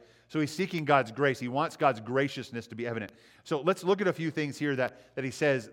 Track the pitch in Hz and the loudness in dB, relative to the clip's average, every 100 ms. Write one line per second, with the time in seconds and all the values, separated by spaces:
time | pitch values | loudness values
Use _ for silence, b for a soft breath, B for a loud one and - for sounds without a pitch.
0 | b b b 156 147 160 190 170 147 143 | b b b -2 -2 -2 -4 -2 4 4
1 | 113 110 143 123 123 131 156 - 147 113 | 4 0 0 0 -2 -2 -2 2 2 2
2 | 110 131 139 135 117 117 - 113 117 113 | 0 0 0 -2 -8 -10 -10 -8 -6 -6
3 | 101 b b b - 156 151 185 175 196 | -8 b b b -4 0 0 2 0 2
4 | 190 156 160 156 151 - 143 131 123 - | 2 0 -2 -2 -4 -2 -2 0 -2 -4
5 | - - 131 - 151 131 107 | -10 -6 -6 2 2 2 -2